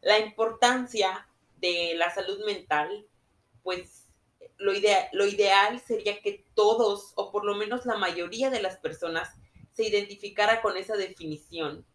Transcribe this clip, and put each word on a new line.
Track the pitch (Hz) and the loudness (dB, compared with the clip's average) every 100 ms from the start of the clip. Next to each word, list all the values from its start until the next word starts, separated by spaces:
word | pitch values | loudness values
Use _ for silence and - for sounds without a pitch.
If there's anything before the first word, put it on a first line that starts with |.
La | - 214 | 4 2
importancia | 214 - 226 226 240 254 247 226 190 196 - _ _ _ | 2 -2 -2 4 2 4 -2 0 0 -2 -12 _ _ _
de | 180 175 170 165 | -2 0 -2 0
la | 170 | -2
salud | 196 190 202 214 | -2 -6 -6 -4
mental, | 202 - 151 156 208 - _ _ _ _ _ | -6 -2 -2 0 -6 -12 _ _ _ _ _
pues, | - 180 180 - - _ _ _ - _ | -6 -6 -6 -20 -20 _ _ _ -20 _
lo | 196 | -2
idea-, | 196 208 190 - | 2 4 4 2
lo | 190 202 | 0 0
ideal | 208 196 196 208 247 | 4 4 6 4 0
sería | - 220 208 202 | -6 -4 -2 -4
que | 202 196 _ | -6 -8 _
todos, | - 208 226 220 202 - - | 4 4 6 2 0 -8 -8
o | 196 | -4
por | - | -4
lo | 202 202 | -2 -2
menos | 208 247 247 | -4 -4 -4
la | 214 | -2
mayoría | 185 175 175 226 269 | -2 -2 -6 -2 0
de | 247 | 0
las | 190 185 | -4 -4
personas, | 160 160 165 165 175 - - - - | -8 -6 -4 -4 -6 -14 -20 -20 -20
se | - 220 | -4 0
identificara | 202 202 202 202 202 208 226 | 0 -2 -10 -12 0 2 2
con | 220 185 | 0 -4
esa | 190 214 | -4 -4
definición. | 185 - 160 151 - 165 151 - - | -6 -8 -12 -12 -12 -8 -8 -8 -18